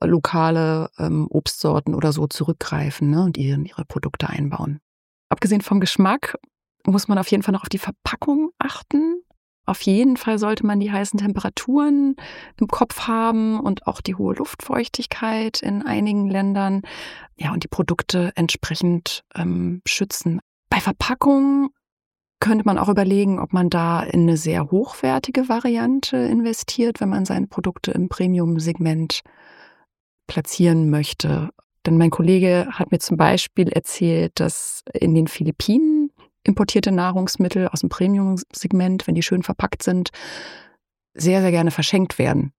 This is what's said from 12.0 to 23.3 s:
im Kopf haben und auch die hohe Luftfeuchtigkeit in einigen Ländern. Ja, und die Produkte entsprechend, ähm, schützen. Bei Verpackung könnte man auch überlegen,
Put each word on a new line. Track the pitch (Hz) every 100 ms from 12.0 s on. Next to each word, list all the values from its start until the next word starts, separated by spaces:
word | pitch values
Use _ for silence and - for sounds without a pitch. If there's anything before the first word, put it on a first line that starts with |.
| 277 269 - - - -
im | 202
Kopf | - - - -
haben | 226 226 226 220 220
und | 208 190 -
auch | -
die | - 190
hohe | 196 190
Luftfeuchtigkeit | - - - 262 233 - 240 - 220 220 220 -
in | - 202
einigen | - 214 208 208 196
Ländern. | 196 196 196 196 196 196 - - - - _
Ja, | 151
und | 165 -
die |
Produkte | - 143 170 - 180 175 -
entsprechend, | 165 - - 160 180 175 - - - -
ähm, | 175 175 175 180 -
schützen. | - 196 - 170 170 - _ _
Bei | -
Verpackung | 190 - - 254 285 277 277 277 277 - _ _ _ _ _ _
könnte | 214 220
man | 208 185
auch | 190
überlegen, | 202 190 196 202